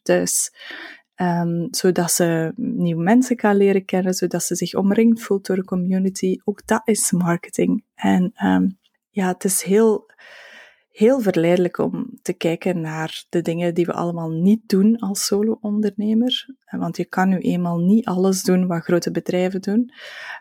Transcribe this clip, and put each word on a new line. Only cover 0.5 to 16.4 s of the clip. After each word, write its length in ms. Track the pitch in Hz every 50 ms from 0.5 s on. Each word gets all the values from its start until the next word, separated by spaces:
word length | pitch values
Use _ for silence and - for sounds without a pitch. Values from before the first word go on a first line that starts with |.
| _ - - - - - - - - - _ _ _ -
Ehm, 460 | 180 175 170 175 175 170 170 170 170 -
zodat 400 | - - - 185 170 175 175 165
ze 420 | - - 175 170 165 160 160 160 -
nieuwe 480 | - - - - 175 180 170 165 165 170
mensen 320 | 190 233 254 262 - 240
kan 220 | - - 208 202
leren 280 | 202 196 196 190 190 190
kennen, 280 | - - 185 190 185 185
zodat 300 | - 185 175 - 170 -
ze 120 | - 175
zich 200 | 180 180 170 -
omringd 460 | - 190 196 202 226 226 233 226 226
voelt 240 | - - 196 196 196
door 120 | - 190
een 80 | 190 185
community. 720 | - 190 180 175 185 190 190 190 190 190 - 190 185 190 - -
Ook 180 | 208 202 - -
dat 160 | - 220 214 -
is 260 | - 208 202 - -
marketing. 720 | 185 175 180 170 170 175 - - - - 175 180 180 208 _ _ _
En, 360 | - - 196 196 185 180 - -
ehm, 360 | - 196 - - - 185 185 190 _ _ _ _ _ _ _
ja, 180 | - 202 185
het 160 | 185 180 - -
is 180 | 190 - -
heel, 480 | - 175 196 214 226 220 208 - - _ - _ - - - - - - - - - - _ _ _ _
heel 300 | _ - 214 233 269 269
verleidelijk 560 | 214 196 180 165 165 170 175 185 180 175 -
om 420 | - 180 170 185 - - - - -
te 120 | - - 180
kijken 480 | - - 165 165 - - 190 180 170
naar 440 | 160 156 156 160 160 160 - - - _
de 120 | - 175
dingen 320 | 165 170 165 170 175 170 170
die 120 | 175 170
we 80 | 170 -
allemaal 360 | - 170 175 170 165 160 160
niet 320 | 160 160 175 196 214 226 _
doen 340 | - 202 190 196 220 233 233
als 260 | 202 196 202 - -
solo-ondernemer. 1300 | - 208 202 214 220 220 - - 208 208 214 214 202 196 - 202 214 220 226 240 254 254 -